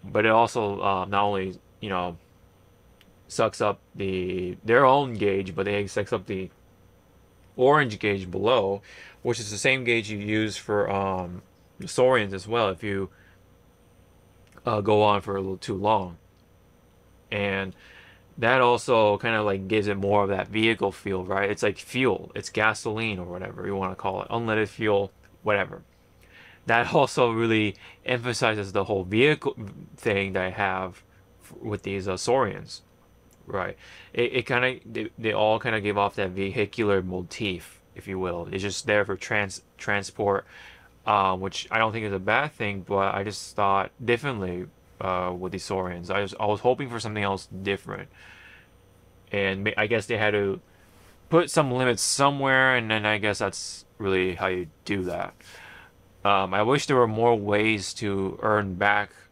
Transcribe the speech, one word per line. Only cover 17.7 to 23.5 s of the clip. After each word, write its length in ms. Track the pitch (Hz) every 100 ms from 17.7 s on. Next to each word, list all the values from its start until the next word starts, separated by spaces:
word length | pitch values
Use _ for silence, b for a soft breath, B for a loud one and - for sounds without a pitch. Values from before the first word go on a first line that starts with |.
| - B B B B B -
that 240 | 113 131
also 560 | 123 120 - 117 107 101
kinda, 260 | 120 110
like, 240 | 104 98 95
gives 200 | 107 104
it 100 | 101
more 260 | 98 104
of 60 | 98
that 180 | 95 98
vehicle 440 | 104 113 113 98
feel, 320 | 92 101 95
right? 260 | 92 95 101
It's 140 | 104
like 140 | 107 95
fuel. 540 | - 127 131 92 85 -
It's 140 | -
gasoline 720 | - 110 107 117 110 113 95
or 60 | 90
whatever 400 | 90 98